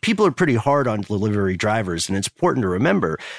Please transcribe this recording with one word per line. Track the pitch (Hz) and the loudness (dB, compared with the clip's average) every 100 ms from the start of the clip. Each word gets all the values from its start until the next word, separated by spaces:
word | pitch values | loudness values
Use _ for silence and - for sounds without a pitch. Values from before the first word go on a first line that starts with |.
people | - 196 202 | -2 2 2
are | |
pretty | - 175 117 | 2 2 2
hard | 123 143 127 | 2 2 2
on | 107 | -2
delivery | 98 104 107 104 95 90 | -2 -2 0 0 0 0
drivers, | 104 110 95 85 - | 0 0 -2 -4 -2
and | 95 | -2
it's | - | -4
important | - 180 131 | -2 0 2
to | 101 | 0
remember | 90 143 196 85 78 - | 0 2 2 0 -4 -8